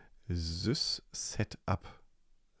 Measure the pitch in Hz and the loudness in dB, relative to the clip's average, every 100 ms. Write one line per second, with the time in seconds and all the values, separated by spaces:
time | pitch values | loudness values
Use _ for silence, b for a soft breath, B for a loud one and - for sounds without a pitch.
0 | B - - 87 82 85 95 151 - - | B -16 -4 -2 0 0 2 2 2 -2
1 | - - - - 107 - - 95 - - | -6 -8 -4 0 -2 -2 0 0 -2 -18
2 | - - _ - _ _ | -20 -20 _ -20 _ _